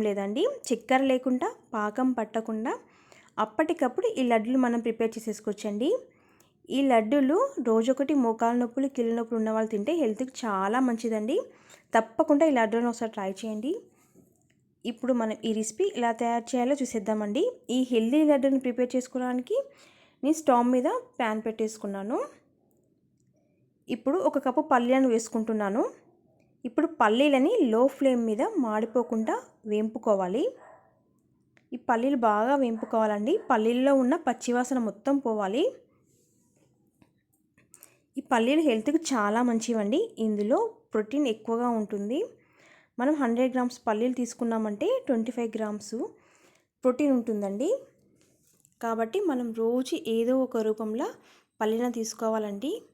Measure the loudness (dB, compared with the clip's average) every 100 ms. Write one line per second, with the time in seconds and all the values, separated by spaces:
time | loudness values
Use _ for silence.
0 | 0 -2 -4 -2 -2 -2 -4 -4 2 2
1 | 2 0 0 -2 -2 -6 -8 -4 -4 0
2 | 0 0 -4 -4 -4 -6 -4 -6 -10 _
3 | _ -20 _ -4 -4 -2 -2 0 -2 -2
4 | -4 0 2 2 2 0 2 0 -2 -2
5 | -4 -4 -8 -8 -8 -6 -6 -2 -2 -2
6 | -6 _ _ _ _ _ -6 0 4 4
7 | 4 2 4 2 0 -2 0 2 2 0
8 | 2 2 2 2 0 0 -2 -2 -4 -2
9 | -2 -2 -2 -2 0 0 -2 -2 0 0
10 | 0 -2 -6 -6 -4 -2 0 2 0 0
11 | -2 -2 -2 -2 -4 -14 -20 -20 _ 0
12 | 0 0 4 6 6 4 2 2 -2 -2
13 | -6 -6 -6 -6 -8 -6 -6 -6 -10 _
14 | _ _ _ _ _ _ _ _ -10 -6
15 | 0 0 0 -2 -2 -2 -2 -2 -2 0
16 | -2 0 0 -2 -2 -2 0 0 -2 -4
17 | -4 -2 -2 0 -2 -4 -4 -2 2 2
18 | 4 4 6 4 4 2 0 -2 0 -2
19 | -4 -6 -4 -4 -2 -4 -4 -14 -20 _
20 | _ -4 -2 0 4 4 4 2 2 -2
21 | -6 -4 -4 -2 -4 -4 -6 -6 -8 -8
22 | -4 -4 -6 -12 _ _ _ _ _ _
23 | _ _ _ _ _ _ _ _ -10 -4
24 | -2 0 0 0 0 0 2 2 4 4
25 | 4 2 -2 -6 -2 -2 -2 0 -2 -6
26 | _ _ _ _ _ _ -4 0 0 2
27 | 2 4 4 6 4 4 4 4 2 2
28 | 2 2 0 0 -2 0 0 0 0 -2
29 | 0 -2 -2 -4 -6 _ -4 -2 -2 -2
30 | 0 2 2 -2 -2 -6 -20 -20 _ _
31 | _ _ _ _ _ _ -16 -8 0 2
32 | 2 2 2 4 2 2 2 -2 -2 0
33 | 2 0 0 0 2 2 2 2 4 4
34 | 4 0 0 -2 -2 -2 0 -2 -2 -4
35 | 0 0 0 -2 -2 0 -2 -4 _ _
36 | _ _ _ _ _ _ _ _ _ _
37 | _ _ _ _ _ _ _ -20 -20 _
38 | _ -10 0 2 4 4 4 2 0 -4
39 | -2 0 2 2 2 0 0 -2 0 0
40 | -2 -2 -2 0 0 0 0 -6 _ -4
41 | -2 -2 -2 -2 -4 -2 0 -2 -4 -6
42 | -4 -4 -6 -10 _ _ -20 -20 _ -2
43 | 0 2 0 2 0 0 -2 -4 -4 0
44 | 0 -2 -4 -4 -2 -2 -2 -2 -2 -2
45 | 0 -2 -2 -4 -6 -4 -6 -6 -8 -8
46 | -8 -12 _ _ _ _ _ _ -2 2
47 | 2 2 0 -4 -4 -2 -2 -2 -6 _
48 | _ _ _ _ _ _ _ -10 -6 -2
49 | -2 -2 0 -2 -4 -2 0 0 0 -4
50 | -2 0 2 2 2 0 -2 -2 -4 -4
51 | -6 -8 _ _ _ -4 -2 0 -2 -4
52 | -6 -4 -2 -2 -4 -6 -6 -8 -12